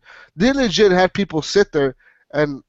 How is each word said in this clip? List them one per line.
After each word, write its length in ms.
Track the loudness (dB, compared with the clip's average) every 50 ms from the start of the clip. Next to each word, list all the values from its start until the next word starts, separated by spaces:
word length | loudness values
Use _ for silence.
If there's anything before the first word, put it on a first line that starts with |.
| _ _ -20 -20 -20 _ -6
they 160 | -2 0 0
legit 400 | 0 0 -2 -2 0 2 2 4
had 220 | 4 2 2 0 0
people 300 | -4 -6 -4 -4 -8 -6
sit 280 | -2 0 0 0 0
there 240 | 0 -2 -2 -2 -4 _ _ _ _ _ _ _ -4
and, 260 | -2 -2 -2 -4 -10 -14